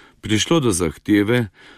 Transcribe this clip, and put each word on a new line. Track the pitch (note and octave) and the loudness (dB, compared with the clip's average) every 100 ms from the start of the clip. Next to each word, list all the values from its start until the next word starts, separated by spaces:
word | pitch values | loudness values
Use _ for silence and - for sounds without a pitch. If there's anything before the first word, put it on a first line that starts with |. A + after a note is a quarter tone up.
| - _ | -20 _
prišlo | G2 G#2+ - E3 | -4 -2 0 0
do | B2 | 0
zahteve, | F2 E2 - - G#2 G#2 B2 G#2+ - - | -2 -4 -6 0 2 2 0 -2 -10 -20